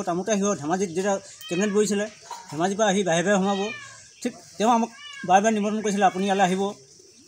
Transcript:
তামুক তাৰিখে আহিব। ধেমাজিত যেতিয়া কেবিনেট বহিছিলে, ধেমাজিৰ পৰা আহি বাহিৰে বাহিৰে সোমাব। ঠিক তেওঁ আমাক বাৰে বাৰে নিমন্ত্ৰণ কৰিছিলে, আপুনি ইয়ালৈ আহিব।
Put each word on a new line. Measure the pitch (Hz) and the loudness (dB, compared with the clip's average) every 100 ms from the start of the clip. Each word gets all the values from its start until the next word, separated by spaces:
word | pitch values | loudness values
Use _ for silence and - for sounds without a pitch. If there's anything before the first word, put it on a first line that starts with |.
| 190 | -2
তামুক | 175 190 | -4 -2
তাৰিখে | 202 202 | 0 0
আহিব। | 170 | -2
ধেমাজিত | 147 185 202 160 | -2 -2 -2 -2
যেতিয়া | 196 196 - - - | -2 -2 -6 -20 -6
কেবিনেট | 175 214 202 | -2 0 2
বহিছিলে, | 208 202 214 - - - - | 0 0 -4 -10 -18 -18 -12
ধেমাজিৰ | 147 180 202 | -4 -2 2
পৰা | 214 | 2
আহি | 196 180 | 2 2
বাহিৰে | 170 175 | 2 2
বাহিৰে | 202 | 2
সোমাব। | 196 196 208 - - - - - | 2 0 -4 -8 -16 -20 -20 -10
ঠিক | 247 - - - | -10 -10 -18 -2
তেওঁ | 220 233 | 2 2
আমাক | 226 - - - 180 | 0 -8 -18 -12 4
বাৰে | 190 | 4
বাৰে | 220 214 | 4 0
নিমন্ত্ৰণ | 208 214 | -2 -2
কৰিছিলে, | 208 196 190 | -2 2 2
আপুনি | 185 196 | 2 -2
ইয়ালৈ | 196 185 | 2 2
আহিব। | 190 196 214 - - - _ | 2 -4 -6 -20 -20 -20 _